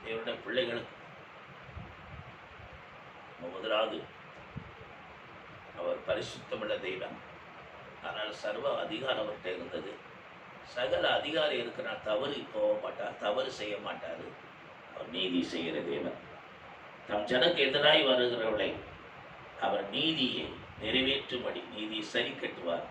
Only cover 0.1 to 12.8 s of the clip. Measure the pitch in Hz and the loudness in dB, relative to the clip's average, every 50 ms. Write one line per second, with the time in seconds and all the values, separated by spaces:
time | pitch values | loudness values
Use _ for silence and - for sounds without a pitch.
0.1 | 113 113 113 120 117 - - 98 110 127 123 117 117 120 - - - - - - | -4 -2 -2 -2 -4 -4 -2 0 2 2 4 4 2 -2 -2 -4 -10 -14 -14 -14
1.1 | - - - - - - - - - - - - - - - - - - - - | -14 -16 -16 -16 -16 -16 -16 -16 -16 -16 -14 -12 -10 -10 -10 -10 -12 -14 -14 -12
2.1 | - - - - - - - - - - - - - - - - - - - - | -12 -12 -12 -12 -14 -16 -16 -16 -16 -16 -14 -14 -14 -14 -16 -16 -16 -16 -16 -16
3.1 | - - - - - - - - - - 110 110 110 107 110 - - 80 - - | -16 -16 -16 -16 -14 -10 -8 -8 -6 -4 0 4 6 6 6 4 2 -4 -6 -8
4.1 | - - - - - - - - - - - - - - - - - - - - | -12 -14 -16 -16 -14 -14 -14 -10 -10 -10 -10 -10 -14 -14 -14 -14 -14 -14 -14 -16
5.1 | - - - - - - - - - - - - - - - - - - - - | -16 -16 -16 -16 -16 -16 -16 -16 -16 -16 -16 -14 -8 -4 0 0 0 0 2 0
6.1 | - - - - - - - - - - 107 104 107 - 98 90 - - - - | 0 0 0 -4 -8 -10 -6 -6 -4 -4 0 0 0 0 0 -2 -2 -2 -4 -6
7.1 | - - - - - - - - - - - - - - - - - - - 92 | -6 -8 -12 -14 -14 -14 -14 -16 -14 -14 -14 -14 -14 -14 -14 -14 -14 -8 -6 -4
8.1 | 101 107 107 107 104 - - 107 104 113 127 143 123 110 - - - 123 131 135 | -4 -2 -4 -4 -4 -2 -2 -2 0 2 2 2 4 4 2 0 0 0 2 2
9.1 | - - 107 - - - - 92 90 85 85 85 - 85 80 98 104 - - - | 2 2 2 -2 -2 -4 -4 -4 -2 -2 -4 -4 -4 -4 -4 -6 -8 -10 -12 -14
10.1 | - - - - - - - - - - - - - - 127 - 175 - - 143 | -16 -16 -16 -16 -16 -16 -16 -16 -16 -14 -14 -8 -2 0 2 4 4 4 6 6
11.1 | 123 120 - 143 156 160 151 - 131 123 120 117 - - 131 95 90 - - 107 | 6 6 4 2 2 4 4 4 4 2 0 -2 -4 -4 -4 -4 -4 -4 2 2
12.1 | 107 107 135 143 139 123 104 - - 107 107 107 104 104 | 4 4 4 2 0 -2 -4 -4 0 4 6 6 6 4